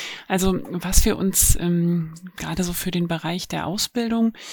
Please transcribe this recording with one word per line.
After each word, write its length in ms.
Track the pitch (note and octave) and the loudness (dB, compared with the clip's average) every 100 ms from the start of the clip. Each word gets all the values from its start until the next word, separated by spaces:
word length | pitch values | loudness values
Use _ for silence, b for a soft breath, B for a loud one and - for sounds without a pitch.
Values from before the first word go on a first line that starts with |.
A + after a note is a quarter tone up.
| B B - | B B -2
Also 280 | F#3+ F#3+ F#3 - | 2 2 0 -4
was 340 | F3+ F3+ G3+ | -8 4 6
wir 140 | A3 - | 6 2
uns, 400 | G3 - - - | 0 2 4 4
ähm, 540 | F3 E3+ E3+ E3+ D#3+ D#3+ F#3 - | 2 2 2 0 -2 -10 -16 -12
gerade 260 | D#3+ E3 | -6 -4
so 80 | F3 | -2
für 200 | F3 F#3+ | -4 -2
den 180 | F3 E3+ | -2 -2
Bereich 400 | E3 D#3+ F3 - | -2 -4 -6 -6
der 180 | D#3+ D#3+ | -6 -4
Ausbildung 640 | G#3 - A#3+ A#3 A#3 A3+ B B | -4 -4 -2 -2 2 0 B B